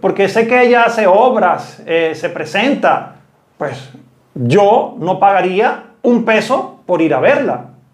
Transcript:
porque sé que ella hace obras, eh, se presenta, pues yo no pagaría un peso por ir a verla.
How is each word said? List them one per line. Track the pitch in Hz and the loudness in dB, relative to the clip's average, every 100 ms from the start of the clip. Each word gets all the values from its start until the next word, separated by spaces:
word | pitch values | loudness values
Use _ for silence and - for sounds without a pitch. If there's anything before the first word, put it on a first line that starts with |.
porque | - - 196 | -2 0 0
sé | 214 226 | 0 0
que | 247 | 2
ella | 247 240 | 4 4
hace | 233 226 202 | 2 0 2
obras, | 196 254 220 185 156 - - - | 4 4 2 0 -2 -6 -18 -4
eh, | 165 160 | -2 -2
se | 151 170 | -4 -8
presenta, | 170 156 196 247 285 175 147 - - _ _ _ _ | -8 -6 -2 -2 0 0 0 -4 -20 _ _ _ _
pues | 147 127 - - - _ _ | -10 -10 -16 -20 -20 _ _
yo | - 120 165 202 226 - - | -6 0 2 4 2 0 -8
no | 160 185 | -6 0
pagaría | 196 196 180 185 240 247 - _ | 2 2 0 0 -2 -4 -12 _
un | 240 240 | 0 0
peso | 220 220 - 285 381 - - | 2 0 0 -4 -4 -14 -4
por | 175 | -2
ir | 160 | 0
a | 139 | 2
verla. | 170 285 240 123 - - _ | 2 0 -2 -6 -10 -20 _